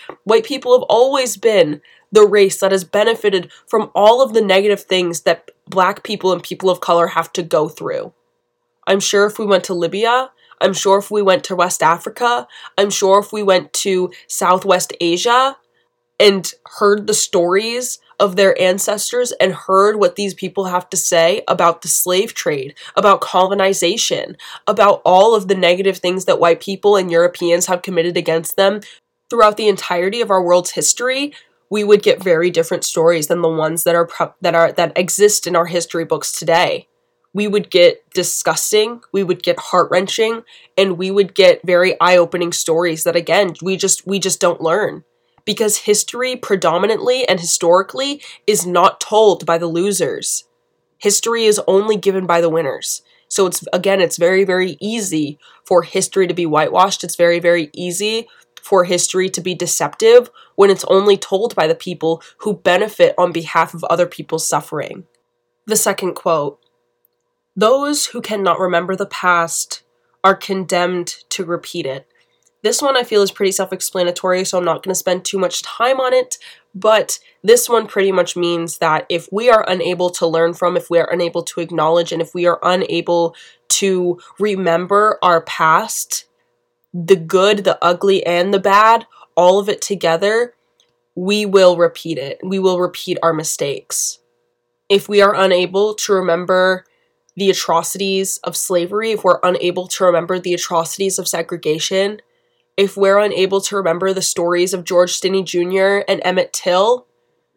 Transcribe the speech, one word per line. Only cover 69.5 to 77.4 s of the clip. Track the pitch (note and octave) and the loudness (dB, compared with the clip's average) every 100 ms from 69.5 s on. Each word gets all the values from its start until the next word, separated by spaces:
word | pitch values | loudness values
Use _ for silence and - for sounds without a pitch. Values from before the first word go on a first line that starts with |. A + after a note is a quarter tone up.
| - - - _ _ _ _ | -6 -10 -12 _ _ _ _
are | F#3+ | 0
condemned | F#3+ - F#3+ F3 F3+ F3 F3+ F3 - - | 0 -2 -6 -2 -2 0 -2 -6 -12 -10
to | - | -10
repeat | E3+ E3+ - F3 C3+ | -6 -8 -8 -10 -8
it." | C#3 - _ _ _ _ _ | -10 -14 _ _ _ _ _
This | G#3+ A#3+ | -4 0
one | C#4+ C4 | 0 0
I | |
feel | A#3+ G#3 | 0 2
is | G3 | 2
pretty | - G3 | 0 -2
self-explanatory, | G3 F#3 F#3 - F#3+ F3 F3 F#3 F#3 | -2 -4 -6 -6 -2 -2 -2 -2 -2
so | F#3+ F#3 | -2 -2
I'm | |
not | F3 D#3 | -2 -2
gonna | F#3+ F#3 | -4 -4
spend | - F3+ | -2 -4
too | - G3 | -4 -2
much | F3+ - | -2 -4
time | - - A#3+ C4 | -10 -2 -2 0
on | B3+ | 0
it, | B3+ B3 - - - _ | 0 -2 -8 -16 -20 _
but | F#3+ G#3+ A3 - - _ _ | -4 2 2 2 -6 _ _